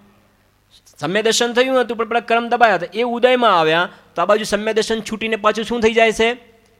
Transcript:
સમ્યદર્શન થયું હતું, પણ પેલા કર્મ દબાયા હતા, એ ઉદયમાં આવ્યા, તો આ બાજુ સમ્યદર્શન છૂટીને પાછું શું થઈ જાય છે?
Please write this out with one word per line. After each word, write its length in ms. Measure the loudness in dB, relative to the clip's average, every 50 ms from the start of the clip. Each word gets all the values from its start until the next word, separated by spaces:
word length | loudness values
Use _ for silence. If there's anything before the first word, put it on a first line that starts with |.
| _ _ _ _ _ _ _ _ _ _ _ _ _ _ _ -20 _ _ _ _
સમ્યદર્શન 540 | -8 -4 -4 0 0 0 0 0 -2 -2 0
થયું 280 | 0 0 2 0 0
હતું, 160 | 0 -2 -4
પણ 120 | -6 -6 -4
પેલા 120 | -4 -4
કર્મ 280 | -2 0 -2 -2 0 -2
દબાયા 260 | 2 2 4 4 4
હતા, 120 | 0 -4 -6 -4
એ 80 | -4 -4
ઉદયમાં 580 | -2 -2 0 2 2 4 4 4 4 4 4
આવ્યા, 280 | 4 2 2 0 0 -2 -6 -16 _ _ _
તો 80 | -4 0
આ 20 |
બાજુ 200 | 2 2 0 0
સમ્યદર્શન 560 | -2 -4 -4 -2 -2 -2 -2 -2 -2 -4 -6
છૂટીને 360 | -6 -8 -8 -6 -4 -4 -4
પાછું 280 | 0 0 -2 0 0 -4
શું 160 | -4 -4 0
થઈ 120 | 0 2 4
જાય 200 | 4 2 2 2
છે? 240 | 0 0 -2 -2 -4 -12 _ _ _ _ _ _